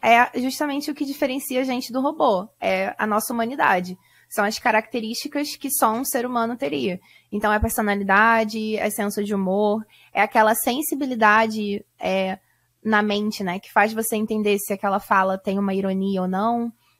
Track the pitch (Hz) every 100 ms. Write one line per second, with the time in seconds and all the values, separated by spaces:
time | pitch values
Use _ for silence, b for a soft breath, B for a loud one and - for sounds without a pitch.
0 | 226 233 247 262 262 262 294 277 302 294
1 | 277 277 277 262 - 254 262 247 - 254
2 | 277 320 285 185 214 _ 190 190 196 -
3 | 214 208 - 233 233 285 277 185 180 185
4 | b b b - 202 220 247 214 220 240
5 | 220 240 294 285 294 - 269 - 226 226
6 | 277 254 247 240 226 240 277 285 214 180
7 | b b b 208 208 214 220 247 214 202
8 | 196 196 226 226 220 220 214 214 214 214
9 | 208 208 208 202 185 196 208 214 - b
10 | b - 214 220 220 226 240 254 294 277
11 | 277 240 214 214 226 214 208 202 - -
12 | 185 190 190 190 _ _ _ _ 214 214
13 | 208 208 214 214 190 190 - 214 214 220
14 | 220 220 214 214 208 202 - 196 202 196
15 | - 196 190 190 208 190 196 196 190 190
16 | 196 190 185 185 226 240 233 - _